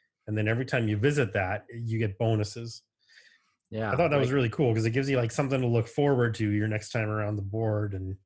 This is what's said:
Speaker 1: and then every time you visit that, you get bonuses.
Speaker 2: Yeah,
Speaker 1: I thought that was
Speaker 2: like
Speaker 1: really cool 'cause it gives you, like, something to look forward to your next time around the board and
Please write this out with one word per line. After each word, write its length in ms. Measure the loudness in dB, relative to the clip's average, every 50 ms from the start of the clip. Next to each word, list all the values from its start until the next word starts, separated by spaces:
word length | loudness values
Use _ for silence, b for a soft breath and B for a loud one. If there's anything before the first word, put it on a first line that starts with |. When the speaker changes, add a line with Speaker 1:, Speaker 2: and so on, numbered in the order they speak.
| b b b _ _ -6
Speaker 1:
and 100 | -2 -2
then 100 | 0 0
every 180 | 0 -2 -2
time 220 | -2 -2 0 0 0
you 100 | 0 2
visit 360 | 2 2 2 2 0 0 0
that, 320 | -2 -2 -2 -4 -6 -8 -12 -12
you 240 | -8 -6 -4 -2 -2
get 200 | -2 -2 -2 0
bonuses. 640 | 0 2 2 2 0 -2 -6 -10 -12 -12 -14 -16 -20 _ _ b b b b b b b b b b b b b _ _
Speaker 2:
Yeah, 200 | -6 -4 -2 0
Speaker 1:
I 40 | 2
thought 140 | 2 2 4
that 60 | 4 2
was 120 | 2 2
Speaker 2:
like 60 | 2
Speaker 1:
really 140 | 2 2 0
cool 240 | 2 2 2 2 4
'cause 120 | 2 2
it 60 | 2
gives 180 | 0 0 0 2
you, 80 | 2 2
like, 140 | 2 0
something 300 | 0 0 0 0 0 0
to 60 | 2 2
look 200 | 2 2 0 0
forward 460 | 0 2 2 4 4 4 2 2 2
to 140 | 0 0 0
your 180 | 2 0 0 0
next 220 | -2 -4 -4 -4
time 180 | -4 -2 -2 -2
around 260 | -2 -2 -2 -2 -4
the 60 | -4 -6
board 500 | -6 -4 -2 -2 0 0 0 -2 -4 -4
and 240 | -6 -6 -8 -8 -10 _